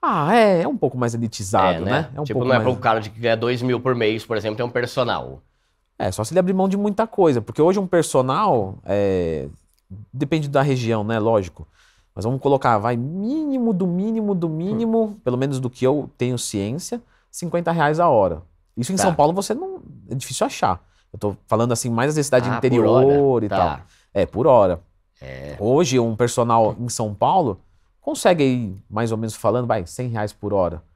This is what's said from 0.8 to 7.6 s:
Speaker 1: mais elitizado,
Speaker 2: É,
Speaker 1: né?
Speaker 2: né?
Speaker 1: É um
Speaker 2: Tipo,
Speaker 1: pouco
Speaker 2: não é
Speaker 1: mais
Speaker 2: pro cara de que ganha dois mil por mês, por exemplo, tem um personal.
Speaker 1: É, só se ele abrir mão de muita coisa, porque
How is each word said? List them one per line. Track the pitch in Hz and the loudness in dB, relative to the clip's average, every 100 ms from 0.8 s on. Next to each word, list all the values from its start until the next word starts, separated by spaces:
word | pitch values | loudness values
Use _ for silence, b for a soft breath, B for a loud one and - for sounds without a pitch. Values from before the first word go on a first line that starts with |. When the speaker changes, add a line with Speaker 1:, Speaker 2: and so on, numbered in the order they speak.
| 143 123 | -2 0
Speaker 1:
mais | 120 | -2
elitizado, | 117 117 - 98 98 92 85 | -2 -6 -6 -2 2 2 0
Speaker 2:
É, | |
Speaker 1:
né? | 90 | -2
Speaker 2:
né? | 135 156 139 | -2 -2 -8
Speaker 1:
É | |
um | |
Speaker 2:
Tipo, | 147 131 | -6 -2
Speaker 1:
pouco | 123 | 0
Speaker 2:
não | 127 | 2
é | |
Speaker 1:
mais | 113 | 2
Speaker 2:
pro | 120 | 0
cara | 117 110 | 0 0
de | 104 | -2
que | 110 | -4
ganha | 117 113 | 0 0
dois | 117 123 | 0 -2
mil | 127 123 | 0 -2
por | 127 123 | 0 0
mês, | 110 113 - | 0 0 -2
por | 110 | -4
exemplo, | 107 107 | -2 -4
tem | 123 | -4
um | |
personal. | 123 120 - 120 90 62 65 _ _ _ _ _ _ | -2 -4 -2 -2 -2 -6 -14 _ _ _ _ _ _
Speaker 1:
É, | - | -6
só | - | -4
se | 110 | -2
ele | 170 | 0
abrir | 180 | 0
mão | 190 190 | 2 0
de | 196 | 0
muita | 202 202 180 | -2 -2 -4
coisa, | - 175 123 | 2 2 2
porque | 107 113 | -2 2